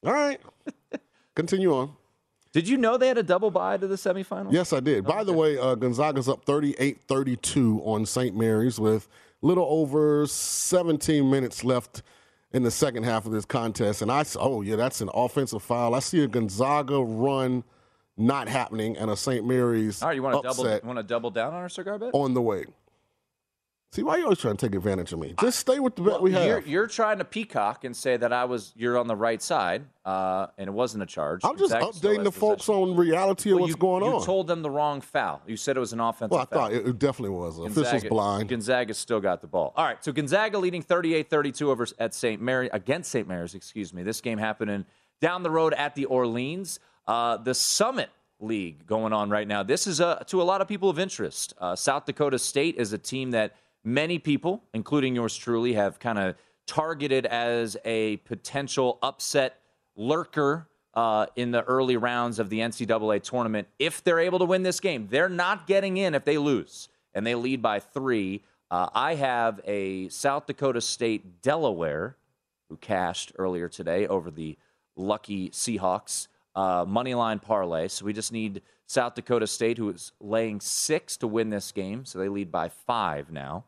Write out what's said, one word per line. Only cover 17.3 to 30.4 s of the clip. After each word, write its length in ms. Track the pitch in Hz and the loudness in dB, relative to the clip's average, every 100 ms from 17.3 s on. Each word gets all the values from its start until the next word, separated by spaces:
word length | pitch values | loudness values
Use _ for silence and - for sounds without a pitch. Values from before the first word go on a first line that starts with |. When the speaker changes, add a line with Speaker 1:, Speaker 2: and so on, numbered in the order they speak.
| 135 131 127 - _ _ _ _ - | 2 2 0 -4 _ _ _ _ 0
Speaker 1:
not 300 | 113 139 113 | 2 2 0
happening 500 | 135 120 110 110 107 | -2 -2 -2 -2 -2
and 120 | 110 | -2
a 60 | 101 | -2
Saint 300 | - 123 113 | 0 -2 2
Mary's 560 | 127 120 117 110 98 | 2 4 4 0 0
Speaker 2:
All 60 | 143 | -2
right, 60 | |
you 80 | 143 | 0
wanna 140 | 131 135 | 0 0
double, 60 | 127 127 | 0 0
Speaker 1:
upset 180 | 127 107 | 2 0
Speaker 2:
you 60 | 113 | -2
wanna 140 | 123 | -8
double 280 | 104 117 117 | -2 -2 -2
down 240 | 110 120 | -2 -2
on 60 | 170 | -4
our 100 | 180 | -10
cigar 280 | - 180 208 | -10 -8 -6
bet? 120 | 226 | -2
Speaker 1:
on 220 | 190 139 | 0 2
the 80 | 127 | 2
way. 240 | 117 98 67 _ _ _ _ _ _ _ _ _ _ _ _ | 2 0 -6 _ _ _ _ _ _ _ _ _ _ _ _
See, 80 | - | -4
why 140 | 302 320 | 0 2
you 60 | |
always 140 | 311 190 | 2 2
trying 180 | 120 104 | 2 0
to 100 | 123 | 0
take 80 | |
advantage 380 | 98 98 95 85 | 0 0 0 -2
of 60 | 82 | -8
me? 160 | 76 85 | -8 0
Just 200 | 240 247 | 0 2
stay 200 | - 262 | 2 2
with 180 | 262 - | 2 2
the 60 | |
bet 100 | 180 | 0
Speaker 2:
Well, 80 | 196 | 4
Speaker 1:
we 100 | 185 | 4
have. 140 | 185 170 | 6 4
Speaker 2:
you're, 140 | - | 2
you're 260 | 151 160 220 | 0 0 0
trying 320 | - 220 208 | 0 0 0
to 80 | 175 | -4
peacock 580 | 214 220 135 104 - | -6 -4 0 0 -2
and 100 | 131 | -8
say 220 | 120 135 120 | -4 0 2
that 160 | 117 | 2
I 140 | 120 127 | 2 0
was, 260 | 123 101 | -2 -6
you're 220 | - 120 123 | -4 0 0
on 100 | 117 | 0
the 80 | |
right 280 | 107 117 113 | 0 0 0
side, 420 | - 156 92 98 139 _ 95 | -2 0 0 -2 -6 _ -4
uh, 400 | 95 95 92 | -2 0 0